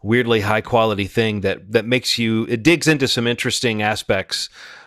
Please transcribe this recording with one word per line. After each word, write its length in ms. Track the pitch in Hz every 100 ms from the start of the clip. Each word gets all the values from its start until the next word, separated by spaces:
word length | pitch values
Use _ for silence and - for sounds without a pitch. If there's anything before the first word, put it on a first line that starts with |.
weirdly 400 | 101 120 117 113
high 180 | 101 107
quality 460 | - 123 113 101 95
thing 340 | 117 110 104
that, 320 | 95 - 95
that 140 | 113 110
makes 320 | 127 - -
you, 260 | 113 110 113
it 120 | 117
digs 240 | 127 170 160
into 220 | 151 131
some 180 | - 117
interesting 540 | 120 127 - 123 107
aspects 680 | 107 107 - 98 - - - - - -